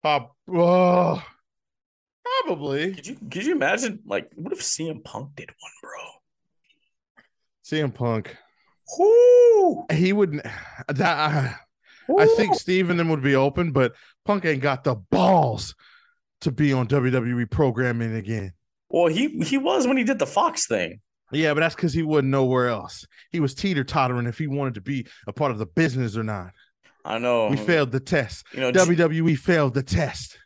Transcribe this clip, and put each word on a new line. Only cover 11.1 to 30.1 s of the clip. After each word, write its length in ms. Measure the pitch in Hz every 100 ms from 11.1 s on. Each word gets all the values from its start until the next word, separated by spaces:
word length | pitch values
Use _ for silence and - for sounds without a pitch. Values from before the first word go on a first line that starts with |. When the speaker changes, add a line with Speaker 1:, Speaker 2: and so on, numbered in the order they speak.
| 151
Speaker 1:
I, 380 | 156 151 131 110 _ _ _ _ - 359
I 80 | 440 453
think 160 | 453
Speaker 2:
Whoo! 60 | 392
Speaker 1:
Steve 320 | - 185 180
and 100 | 175
them 100 | 165
would 140 | 156
be 120 | 135 135
open, 360 | 135 139 175
but 240 | 139 123 - - _ -
Punk 200 | 202 170
ain't 160 | 143
got 220 | 143 131
the 120 | 143 113
balls 800 | 92 175 185 185 135 104 - - _ _ _ _ _ _ -
to 60 |
be 200 | 123 147
on 140 | 131 117
W 240 | 143 127
W 280 | 127 117 123
E 60 | 117
programming 680 | - 139 113 127 117 117 113
again. 380 | 101 113 95 - _ _ _
Speaker 2:
Well, 180 | - 170
he, 200 | 165 294 277
he 140 | - 269
was 280 | 269 - 247
when 100 | 262
he 60 |
did 160 | 226 269
the 60 | 143
Fox 400 | - 330 - -
thing. 340 | 107 85 92 _ _ _
Speaker 1:
Yeah, 220 | 139 156
but 60 | 147
that's 140 | 165 -
'cause 160 | 170
he 100 | 147
wasn't 260 | 156 156 135
nowhere 380 | 135 131 127 123
else. 340 | 110 - - - _ _
He 80 | 175
was 140 | 143 -
teeter-tottering 720 | 196 160 131 160 127 123 120
if 100 | 113
he 100 | 156
wanted 280 | 139 139 107
to 60 |
be 260 | 101 139 113 - -
a 60 |
part 180 | - 147
of 60 | 110
the 80 | 104
business 500 | - 160 127 120 104
or 80 |
not. 280 | 110 104 90 _ _ _ _ _
Speaker 2:
I 140 | - 113
know. 300 | 123 120 110
Speaker 1:
We 80 | 135
failed 340 | 107 165 135
the 80 | 131
test. 460 | - 165 113 - -
Speaker 2:
You 60 | -
know, 100 | 131
J- 80 | 185
Speaker 1:
W 160 | 180 170
W 320 | 165 160 165
E 80 | 147
failed 380 | - 170 139
the 100 | 123
test. 540 | 131 - 143